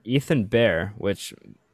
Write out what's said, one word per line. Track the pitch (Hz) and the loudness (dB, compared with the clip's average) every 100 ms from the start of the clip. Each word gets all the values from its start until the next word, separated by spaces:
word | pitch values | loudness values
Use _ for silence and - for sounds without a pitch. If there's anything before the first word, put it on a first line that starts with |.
| 107 | -2
Ethan | 139 - 147 104 | -2 0 0 2
Bear, | 117 113 82 92 104 | 4 4 2 -2 -4
which | 98 95 - - - - _ | -4 -4 -6 -16 -20 -20 _